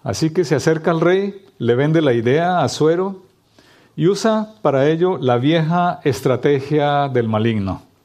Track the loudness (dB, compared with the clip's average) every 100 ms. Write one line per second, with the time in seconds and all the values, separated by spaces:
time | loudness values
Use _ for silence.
0 | -6 -4 -2 -2 0 0 0 0 0 0
1 | 2 2 -2 -8 -20 _ 0 2 2 2
2 | 2 2 2 0 0 0 -2 0 0 0
3 | -2 -8 -20 _ _ _ _ _ _ -2
4 | -2 0 0 -2 -4 -2 0 2 2 2
5 | 0 0 0 2 2 0 0 0 0 -2
6 | -4 -2 -2 0 2 0 0 -2 0 0
7 | 0 -2 0 0 0 -2 -4 -8 -12 _